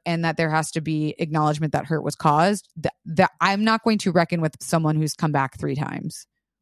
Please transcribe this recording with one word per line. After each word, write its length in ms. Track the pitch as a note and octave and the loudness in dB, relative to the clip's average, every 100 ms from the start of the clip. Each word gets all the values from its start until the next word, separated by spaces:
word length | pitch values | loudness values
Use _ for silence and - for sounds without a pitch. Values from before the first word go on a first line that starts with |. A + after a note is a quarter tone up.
| - | -4
and 200 | E3+ E3 | -2 -2
that 100 | D#3 | 0
there 140 | E3 | 0
has 220 | D#3 D#3 | 0 -2
to 100 | E3 | -4
be 340 | D3+ D#3 D3+ - | -2 -2 -2 -4
acknowledgement 520 | D#3+ D#3 D3+ D3+ D#3 | -2 0 2 2 0
that 140 | D3 C#3 | -2 -2
hurt 160 | D#3+ | -4
was 120 | - - | -4 0
caused. 520 | D#3 D3 F3+ G#3 - - | 2 4 4 0 -6 -8
Th-, 100 | C#3 - - | -8 -8 -6
that 260 | D#3+ F3+ - | 2 2 2
I'm 240 | F3+ G3+ | 0 2
not 180 | A3 A3+ | 2 2
going 140 | - G#3+ | 2 0
to 120 | G3 | 2
reckon 300 | F3 E3+ E3+ | 2 2 0
with 140 | D#3 - | -2 -4
someone 340 | - E3+ D#3 D#3 | -2 0 2 2
who's 160 | D#3 - | 0 -2
come 160 | D#3+ | -2
back 260 | C#3+ C3+ - | 0 -2 -4
three 180 | D3 C3+ | -6 -4
times. 520 | - - - - - _ _ _ | -6 -8 -10 -12 -20 _ _ _